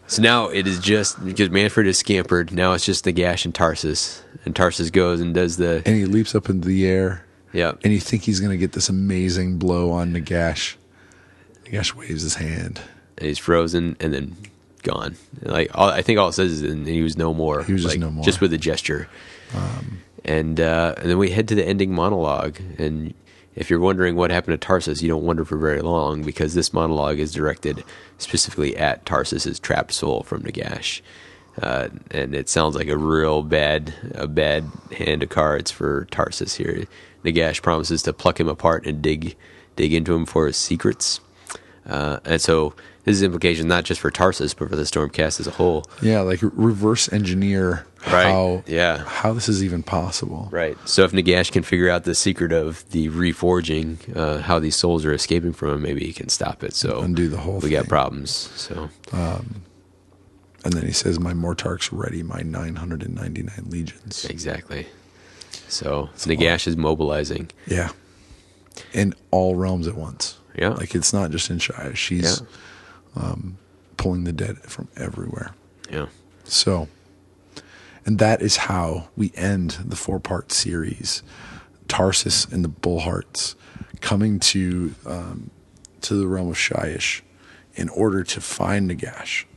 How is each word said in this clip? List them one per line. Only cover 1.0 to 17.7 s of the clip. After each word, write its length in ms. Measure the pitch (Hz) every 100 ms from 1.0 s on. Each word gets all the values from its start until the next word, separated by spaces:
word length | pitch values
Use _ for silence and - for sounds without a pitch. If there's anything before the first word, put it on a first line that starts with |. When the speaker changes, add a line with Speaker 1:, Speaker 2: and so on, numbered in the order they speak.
| 101 -
Speaker 1:
because 280 | 92 92 98
Manfred 340 | 95 104 - 98
is 120 | 92
scampered, 520 | - 98 87 87 85
now 220 | 90 92
it's 100 | 87 -
just 200 | 90 95
Nagash 400 | 87 87 85 87
and 80 |
Tarsus. 720 | - 82 80 78 73 - - - - -
And 100 | 82
Tarsus 340 | 90 - 82
goes 320 | 95 87 87
and 100 | 85 85
does 220 | 90 85
the 260 | 87 82 87
Speaker 2:
And 100 | 110
he 100 | 95
leaps 280 | 104 107
up 160 | 107 -
into 180 | 95 87
the 200 | 95 95
air. 360 | 95 95 90 - _ _
Speaker 1:
Yep. 300 | 87 85 -
Speaker 2:
And 100 | 104
you 60 | 104
think 240 | - 113
he's 160 | - 95
gonna 180 | 101 92
get 140 | 90
this 180 | - -
amazing 680 | 95 98 92 92 90 92 90
blow 320 | 90 87 87
on 200 | 85 87
Nagash. 600 | 85 71 87 82 76 - - _ _ - - - _ - - -
Nagash 280 | 107 87
waves 300 | - - 80
his 120 | 78 -
hand. 460 | 80 82 85 - - - _ -
Speaker 1:
And 100 | 78
he's 100 | 73
frozen 580 | - 85 82 85 85 -
and 120 | 80
then 220 | 69 69 87 104 - _ _
gone. 340 | - - 73 - - -
Like, 260 | - 78 80 -
all, 120 | 98
I 120 | -
think 160 | 92 107
all 100 | 92
it 40 |
says 180 | - 92
is, 100 | 78
"And 240 | 76 78 76
he 160 | 82
was 120 | 80 80
no 160 | 82
more." 300 | 78 80 73
Speaker 2:
He 100 | 73